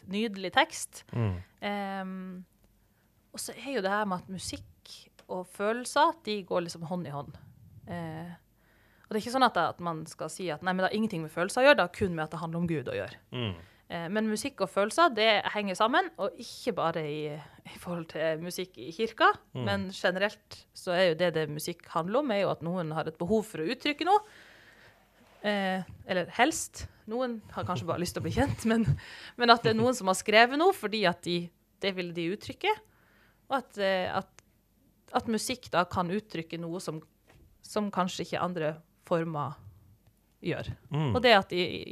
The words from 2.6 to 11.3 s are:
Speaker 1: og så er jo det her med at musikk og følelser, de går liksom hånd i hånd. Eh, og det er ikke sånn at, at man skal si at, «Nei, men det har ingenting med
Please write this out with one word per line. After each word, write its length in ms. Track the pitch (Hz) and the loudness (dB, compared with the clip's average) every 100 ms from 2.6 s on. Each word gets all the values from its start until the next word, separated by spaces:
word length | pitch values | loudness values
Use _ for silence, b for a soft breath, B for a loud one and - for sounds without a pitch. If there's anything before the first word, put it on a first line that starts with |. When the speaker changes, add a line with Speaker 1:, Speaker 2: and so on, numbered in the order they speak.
| _ _ _ _ _ _ _ | _ _ _ _ _ _ _
Speaker 1:
og 100 | - | -12
så 80 | - | -12
er 220 | 226 240 262 | -10 -6 -2
jo 80 | |
det 80 | 190 | 0
her 160 | 208 214 | 0 0
med 160 | 180 | -2
at 80 | - | -6
musikk 640 | 185 - - - - - - - _ - | -10 -8 -10 -14 -20 -20 -20 -20 _ -10
og 160 | 185 180 | -10 -8
følelser, 640 | - 202 240 247 285 320 311 | -4 -2 -2 0 4 4 4
de 160 | - 208 | -4 -6
går 200 | 180 180 170 | -2 -2 -2
liksom 180 | 170 160 | -6 -6
hånd 180 | 180 151 | -6 -6
i 80 | |
hånd. 220 | 143 - - - - - - - | -8 -10 -14 -20 -20 -20 -20 -10
Eh, 400 | 175 165 160 175 170 _ _ b b b b | -8 -8 -10 -12 -16 _ _ b b b b
og 80 | b | b
det 80 | 214 | -6
er 40 | 214 | -2
ikke 100 | 262 | 4
sånn 140 | 247 | 4
at, 60 | - | 4
at 260 | 160 - | 0 -2
man 220 | 175 160 165 | -6 -6 -10
skal 240 | - 156 | -10 -10
si 160 | - 180 | -8 -6
at, 140 | 151 | -4
«Nei, 80 | 180 | -2
men 140 | 185 185 | 0 2
det 80 | |
har 20 | 214 | 2
ingenting 240 | 220 165 | -2 -2
med 60 | 156 | -6